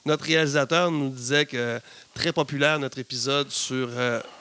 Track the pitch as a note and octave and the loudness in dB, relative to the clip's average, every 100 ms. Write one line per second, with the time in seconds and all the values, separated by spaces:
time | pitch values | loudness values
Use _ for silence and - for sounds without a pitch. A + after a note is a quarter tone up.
0 | D3+ D3+ - D#3+ D#3 D3 C3+ E3 F3 D#3 | -2 0 2 2 4 2 2 2 2 0
1 | C3+ B2+ A#2+ C#3+ D3 B2 A#2+ A#2 - - | -2 -4 0 2 2 -2 -2 -4 -8 -20
2 | - - E3+ E3 C#3 C#3+ D3 D#3 C3+ C3 | -16 -4 0 0 0 2 2 2 -2 -6
3 | A#2+ B2 A#2 C#3+ C#3 - - C3 B2 A#2+ | -8 -6 -2 0 0 -4 -2 -2 -2 -2
4 | B2 A#2 - - | 0 0 -6 -10